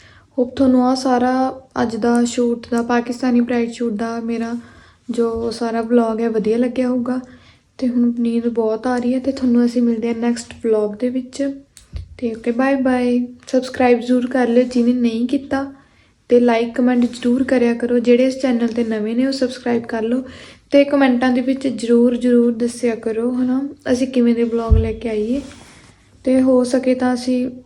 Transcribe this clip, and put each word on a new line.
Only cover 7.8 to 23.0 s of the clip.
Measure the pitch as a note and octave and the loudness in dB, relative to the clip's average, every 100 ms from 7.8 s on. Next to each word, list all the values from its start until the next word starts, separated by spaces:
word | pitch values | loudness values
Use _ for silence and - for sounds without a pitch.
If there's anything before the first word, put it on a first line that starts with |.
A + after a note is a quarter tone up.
| B3+ | -2
ਹੁਣ | A#3+ A#3+ A#3 | 0 0 0
ਨੀਂਦ | A#3 A#3 A#3 | -2 0 -2
ਬਹੁਤ | A#3 A3 A3 B3+ | -2 -2 -2 -2
ਆ | B3 | -2
ਰਹੀ | A#3+ | 0
ਹੈ | C4 | -2
ਤੇ | C4+ | -2
ਤੁਹਾਨੂੰ | C4+ B3+ A#3+ A#3+ | -2 2 2 2
ਅਸੀਂ | A#3+ | 2
ਮਿਲਦੇ | A#3+ A3+ A#3 | 0 0 -2
ਹਾਂ | A3+ | -2
ਨੈਕਸਟ | A#3+ A#3 - - A3+ | -2 -2 -6 -6 0
ਵਲੌਗ | G#3+ G#3 G#3 | 0 0 -2
ਦੇ | B3+ | -4
ਵਿੱਚ। | B3+ B3 - C#4 C#4 - - - - - - | -4 -8 -6 -6 -6 -16 -20 -16 -14 -14 -8
ਤੇ | A#3+ A3 | -8 -6
ਓਕੇ, | A#3+ | -4
ਬਾਏ | A#3 C4+ C#4 | 0 0 2
ਬਾਏ। | B3+ B3 B3 B3 B3 - - | 2 2 2 0 -2 -10 -2
ਸਬਸਕ੍ਰਾਈਬ | C4 B3+ - B3+ A#3+ | -2 -2 0 4 4
ਜ਼ਰੂਰ | A#3 B3+ B3 | 4 0 2
ਕਰ | C4 A#3 | 0 2
ਲਿਓ | A#3+ | 4
ਜਿਹਨੇ | B3+ B3 A#3+ | 2 2 2
ਨਹੀਂ | B3 A#3 A3+ B3 | 2 2 0 -2
ਕੀਤਾ | C#4 C#4 C4+ C#4 - _ _ _ _ - | -2 -2 -4 -4 -10 _ _ _ _ 2
ਤੇ | A#3+ | 4
like, | A#3+ A3+ A#3 | 4 2 0
ਕੁਮੈਂਟ | A#3 B3 B3 | 0 2 2
ਜ਼ਰੂਰ | A#3+ - A#3+ B3 | 0 0 -2 0
ਕਰਿਆ | C4 B3+ A#3 | 2 2 2
ਕਰੋ। | A#3 A#3+ A#3+ | 0 0 0
ਜਿਹੜੇ | A#3+ A#3+ C4 | 4 4 4
ਇਸ | C4 | 0
ਚੈਨਲ | C4+ A#3 A#3 | -2 0 -2
'ਤੇ | A3+ | -2
ਨਵੇਂ | A3+ A3 G#3+ A#3 | -2 -2 -2 -2
ਨੇ | C4+ | -2
ਉਹ | |
ਸਬਸਕ੍ਰਾਈਬ | C4+ B3 - B3 A#3+ | 0 -4 -4 -4 -4
ਕਰ | A#3 A3+ | -2 -4
ਲਓ | A3 B3+ B3+ - - - - | -2 -4 -6 -16 -20 -20 0
ਤੇ | C#4+ | 4
ਕੁਮੈਂਟਾਂ | C#4 C#4+ C4+ B3 B3+ | 4 4 2 2 2
ਦੇ | B3 | 0
ਵਿੱਚ | B3 C4+ C4+ | 0 -2 -4
ਜ਼ਰੂਰ, | G#3+ A#3 A#3+ A#3+ A#3+ | -4 2 4 4 2
ਜ਼ਰੂਰ | B3 A#3+ A#3+ | 2 4 2
ਦੱਸਿਆ | A3+ A#3+ - A#3+ | 0 -4 -2 -4
ਕਰੋ, | A3 | -2